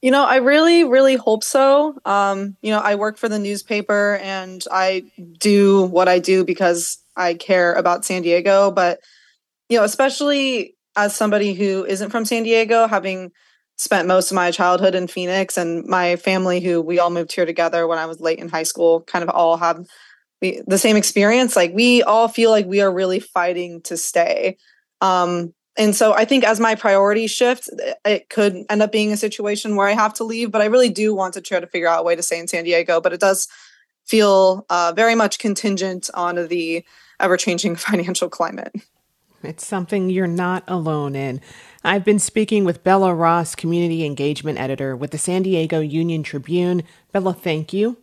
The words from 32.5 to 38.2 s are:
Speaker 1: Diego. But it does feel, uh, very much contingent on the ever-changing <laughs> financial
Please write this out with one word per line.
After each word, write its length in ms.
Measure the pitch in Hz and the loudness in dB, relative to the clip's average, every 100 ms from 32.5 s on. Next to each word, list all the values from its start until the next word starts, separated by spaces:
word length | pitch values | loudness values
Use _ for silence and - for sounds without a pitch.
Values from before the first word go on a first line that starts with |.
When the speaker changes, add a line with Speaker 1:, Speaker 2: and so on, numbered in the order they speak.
| 180 | -6
Speaker 1:
Diego. 360 | 170 170 170 170 | -2 -2 0 0
But 120 | 165 | 0
it 80 | 175 | 0
does 260 | 196 190 - - - _ _ _ | 0 0 -4 -12 -20 _ _ _
feel, 640 | _ 220 208 196 190 190 - | _ 2 4 6 4 2 -2
uh, 220 | 175 170 170 | -2 0 2
very 180 | 226 | 2
much 240 | 233 208 - | 2 0 -2
contingent 720 | 226 196 214 196 190 185 - | -4 -2 -2 -2 -4 -6 -10
on 340 | - 175 175 170 | -6 -4 -4 -4
the 360 | 175 165 165 - _ _ _ | -4 -4 -6 -8 _ _ _
ever-changing 560 | 190 180 - 175 196 170 | 0 0 0 -2 -4 -4
<laughs> 100 | - | -2
financial 420 | 208 175 180 | -2 -2 -4